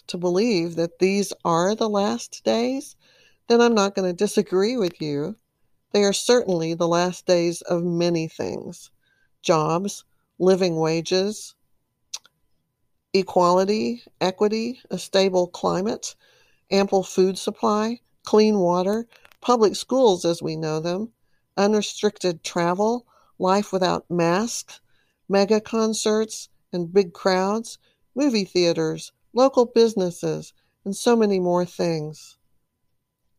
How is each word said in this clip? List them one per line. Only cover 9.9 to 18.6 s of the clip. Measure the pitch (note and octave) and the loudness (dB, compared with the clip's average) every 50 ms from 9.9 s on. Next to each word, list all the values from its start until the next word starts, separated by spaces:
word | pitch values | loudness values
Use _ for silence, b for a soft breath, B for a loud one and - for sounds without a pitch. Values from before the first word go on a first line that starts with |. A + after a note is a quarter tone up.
| - - - _ _ _ _ _ _ - | -8 -10 -18 _ _ _ _ _ _ -2
living | E3+ F#3 F#3+ F3+ F#3+ F3+ E3 | 2 2 4 4 2 0 0
wages, | D#3+ D#3+ D#3 D#3+ E3 D#3+ - F3+ F#3 F#3+ G3+ G#3+ - - - - _ _ _ _ _ _ _ _ _ _ _ - - _ _ _ _ _ _ _ _ _ _ _ _ _ _ _ _ _ _ - | 0 0 0 0 -2 -2 0 0 0 0 0 -4 -8 -12 -18 -20 _ _ _ _ _ _ _ _ _ _ _ -18 -18 _ _ _ _ _ _ _ _ _ _ _ _ _ _ _ _ _ _ -2
equality, | G3 F#3 - - F#3 F3+ F3 F3+ F#3 F#3+ F#3+ G#3 A3 A#3 A#3+ A#3 A#3+ - - _ - | -2 0 0 2 2 4 4 4 4 2 2 0 -2 -2 -4 -6 -8 -12 -16 _ -4
equity, | - F#3 F#3+ - G#3+ G#3 G#3+ A3 A3+ A#3+ B3+ - - - | -2 -2 0 0 0 0 0 -2 -4 -6 -8 -10 -12 -10
a | - F3+ | -10 -10
stable | - - - G3 F#3+ G3 F#3 F#3 F3+ | -6 -2 0 2 2 2 2 0 0
climate, | F3 - - - F#3 E3+ F3 F#3 A3 B3 - - - - b b b b b b b b b b b - | 0 -4 -4 -2 -2 -2 -2 -2 -4 -4 -6 -8 -14 -16 b b b b b b b b b b b 0
ample | G3 G3+ G3 - G3 F3+ | 2 2 2 2 0 0
food | - - - F#3 F#3+ F#3+ - | 0 0 2 2 2 2 -2
supply, | - - G#3 - - A3+ G#3 G#3 G#3+ A3+ A#3 - _ _ _ _ - | -6 -8 -6 -2 -2 0 0 0 -2 -4 -6 -8 _ _ _ _ -8
clean | - - G#3+ G#3+ G#3+ G#3+ | 0 2 2 4 4 2
water, | G3+ | 2